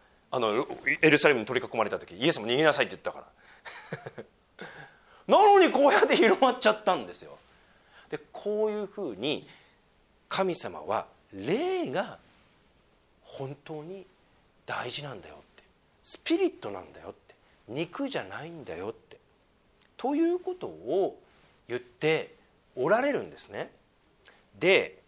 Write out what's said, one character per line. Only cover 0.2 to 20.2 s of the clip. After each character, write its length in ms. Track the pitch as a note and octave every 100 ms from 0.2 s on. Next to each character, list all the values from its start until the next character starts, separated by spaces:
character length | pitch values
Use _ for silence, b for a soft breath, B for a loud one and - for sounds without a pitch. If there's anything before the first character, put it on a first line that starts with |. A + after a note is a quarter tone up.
| b
あ 80 | B2+
の、 280 | A2+ G#2+ C#3+ - - D3+
エ 80 | D#3
ル 80 | D3
サ 100 | D#3
レ 60 |
ム 60 | C3
に 60 | A2
取 140 | B2
り 60 | A#2+
囲 100 | B2
ま 80 |
れ 60 | G#2
た 80 | F#2+
時、 180 | - F2
イ 120 | C#3
エ 40 |
ス 80 | D3+
も 60 | G#2+
「逃 80 | C3+
げ 80 |
な 80 | D#3
さ 100 | C#3
い」 40 | A2
っ 20 |
て 80 | F#2
言 20 |
っ 40 |
た 100 | F2
か 140 | - - _ B B B B B - - -
ら。 60 | A2 _ _ - B B B B B B -
<laughs> 0 |
な 200 | C#4+ G4+
の 120 | G4+
に 120 | E4+
こ 180 | B3+ C#4+
う 40 |
や 80 | -
っ 20 | -
て 100 | C#4+
広 240 | F4 F#4
ま 100 | B3+
っ 80 | B3
ち 80 | -
ゃ 60 |
っ 100 | -
た 120 | -
ん 120 | F3 F#2+
で 80 |
す 80 | F2
よ。 160 | D#2 - _ b b b b b b
で、 80 | D3 -
こ 340 | - G3+ G#3+ G#3+
う 40 |
い 120 | G#3
う 40 | G3
ふ 240 | - F3
う 60 | F#2+
に、 300 | C3 A#2 - B B B _ _ _ _ _
神 220 | - F#3+ D#3+
様 240 | A2+ E2+
は 260 | D#2 G#2 - _ _
霊 580 | G2 G#2 G#3 F4+ F#4 D4
が 280 | C#3+ A3 - _ _ _ _ _ _ _ _ _ _
本 340 | - - C3+ C#3
当 200 | - D#3
に 200 | D#3 F#3+ F3+ _ _ _ _ _ -
大 240 | A#2+ A#2+
事 140 | B2
な 80 | C#3+
ん 80 | A2+
だ 80 | D#2+
よ 80 | D2
っ 20 |
て、 240 | _ - _ _ _ _
ス 160 | - -
ピ 200 | - E4+
リ 80 | F#4+
ッ 100 | -
ト 160 | A2
な 80 | G2
ん 120 | D#2+
だ 80 | C#2
よ 100 | F2+
っ 20 |
て、 220 | - _ _ b b -
肉 400 | B2 E3+ - C#4
じ 100 | E3+
ゃ 60 |
な 200 | G2+ G2+
い 60 | D#3
ん 140 | E3+
だ 120 | A#2+ E2
よ 120 | G2
っ 40 |
て、 260 | - _ - _ _ _ _ _ _ _ -
と 200 | B3
い 140 | D4